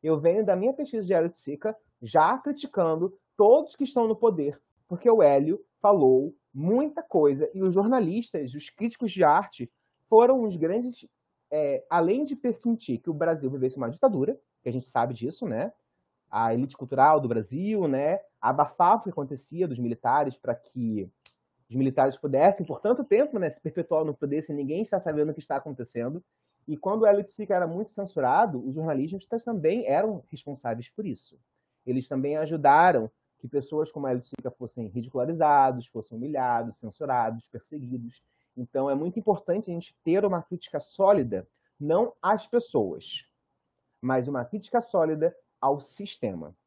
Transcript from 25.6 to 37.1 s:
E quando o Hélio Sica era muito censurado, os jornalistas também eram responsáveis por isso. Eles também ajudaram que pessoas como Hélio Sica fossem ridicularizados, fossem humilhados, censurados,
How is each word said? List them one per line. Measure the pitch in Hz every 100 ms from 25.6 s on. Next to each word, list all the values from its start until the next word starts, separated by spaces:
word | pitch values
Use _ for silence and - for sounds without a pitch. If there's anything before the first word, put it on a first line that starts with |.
| 151 131 117 120 120 160 _ _ _ _ -
E | 151
quando | - 214
o | 220
Hélio | 202 202
Sica | - 208
era | 190 170
muito | 170 214
censurado, | - 196 165 127 147 226 135 127
os | 143
jornalistas | 160 143 147 190 _ 233
também | 233 220 156 214 -
eram | 147 220 196 -
responsáveis | 139 - 139 123 113 123
por | - 208
isso. | 113 _ _ _ _ _ _ -
Eles | 127 123
também | 135 139 151
ajudaram | 151 160 143 147 180 165 110 _ _ _
que | 123
pessoas | 147 139 156 151
como | - 139
Hélio | 123
Sica | 123 131 127
fossem | - 123 - 110
ridicularizados, | 104 120 135 135 165 156 143 135 123 120
fossem | 117 - 113
humilhados, | 135 147 127 117 117 -
censurados, | 113 - 147